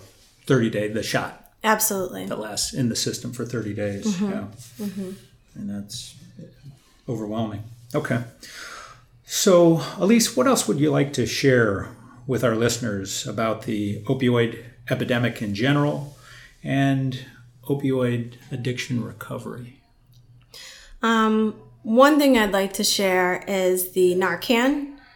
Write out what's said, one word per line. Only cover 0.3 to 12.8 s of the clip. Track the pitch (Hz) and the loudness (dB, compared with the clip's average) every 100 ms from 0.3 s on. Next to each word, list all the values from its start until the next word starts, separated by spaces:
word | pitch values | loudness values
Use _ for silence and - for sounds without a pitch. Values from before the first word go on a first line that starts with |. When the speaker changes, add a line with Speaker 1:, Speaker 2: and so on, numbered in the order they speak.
| _ | _
Speaker 1:
thirty-day, | - 131 113 104 107 | 0 2 2 0 -2
the | 110 | -4
shot. | 95 123 95 - - _ | -2 -2 -4 -10 -20 _
Speaker 2:
Absolutely. | 220 214 - 196 185 190 190 | 0 2 0 -2 -6 -8 -8
Speaker 1:
That | - | -8
lasts | 107 101 - | -6 -6 -6
in | - 120 | -2 -2
the | 104 | -2
system | 123 - 123 | -4 -4 -8
for | 120 120 | -8 -6
thirty | 123 107 | -6 -6
days. | 101 104 98 | -4 -4 -4
Speaker 2:
Mm-hmm. | 220 180 202 | -4 -2 -2
Speaker 1:
Yeah. | 208 202 - - - | -4 -8 -14 -20 -10
Speaker 2:
Mm-hmm. | 208 185 185 196 - _ _ | -10 -8 -10 -12 -18 _ _
Speaker 1:
And | - 101 | -14 -10
that's | 101 101 - - - - - 160 - 139 - _ _ - | -10 -10 -12 -14 -18 -20 -20 -20 -20 -20 -20 _ _ -10
overwhelming. | 110 104 110 107 - - - - | -8 -6 -4 -6 -8 -12 -18 -8
Okay. | 151 147 123 - - - - - - - - _ _ | -6 -2 -4 -6 -14 -20 -18 -16 -16 -18 -20 _ _
So, | - - 202 175 170 165 - - | -8 0 6 8 8 6 0 -2
Elise, | 180 233 - - | 4 4 4 2
what | 254 | 2
else | 247 - | 2 2
would | 160 | 0
you | 151 | 2
like | 143 143 | 2 0
to | - | 0
share | 113 - 139 127 110 95 90 - - - - | -2 2 4 6 4 0 -6 -14 -20 -14 -6
with | 120 | 0
our | 123 110 | 2 2
listeners | 117 - | 2 0